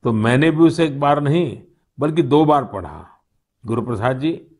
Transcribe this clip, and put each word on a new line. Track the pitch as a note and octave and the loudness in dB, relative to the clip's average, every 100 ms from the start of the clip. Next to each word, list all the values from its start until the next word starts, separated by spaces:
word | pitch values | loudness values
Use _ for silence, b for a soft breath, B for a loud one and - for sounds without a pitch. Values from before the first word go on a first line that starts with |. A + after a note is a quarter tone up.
तो | B2+ | -2
मैंने | A2+ A2 B2+ D#3+ | 0 2 2 2
भी | D#3 | 4
उसे | E3 E3 E3 | 2 4 -2
एक | C#3 | 0
बार | C#3+ D3 | 0 2
नहीं, | C#3+ D#3+ D#3+ F#2 - _ _ - | 2 0 -2 -8 -18 _ _ -6
बल्कि | D3 D#3+ | -4 0
दो | C#3 D3 D#3 | 2 4 4
बार | C#3+ A2+ | 2 0
पढ़ा। | G2+ E2 D#2 D#2+ _ _ _ _ _ A2 | -10 -12 -16 -20 _ _ _ _ _ -6
गुरु | A#2 | -6
प्रसाद | A2 A2 A#2+ C3 | -4 -4 -2 -2
जी | D3+ E3 - _ | -4 -6 -12 _